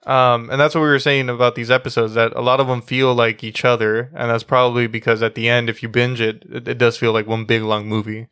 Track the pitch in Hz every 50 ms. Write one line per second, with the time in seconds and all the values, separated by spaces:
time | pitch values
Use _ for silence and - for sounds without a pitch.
0 | - - 131 131 127 123 120 117 117 113 131 135 147 156 156 165 156 151 143 135
1 | 135 151 139 135 131 123 120 117 123 123 117 123 117 113 127 127 127 135 - 123
2 | 113 110 110 113 113 113 - - 120 123 127 135 135 127 127 123 117 - 127 131
3 | 131 131 123 120 117 113 110 - - 110 104 - - 123 123 117 110 107 107 113
4 | 123 131 160 - 120 120 117 113 - - 135 127 127 123 120 120 120 113 113 113
5 | - 117 113 107 117 110 - 120 110 117 120 123 117 117 110 - - 113 110 123
6 | 120 123 127 117 113 110 110 110 - - 120 123 120 117 123 120 123 117 117 -
7 | 123 117 110 110 107 107 113 113 110 107 117 113 110 107 107 107 104 107 107 110
8 | 104 110 107 110 117 -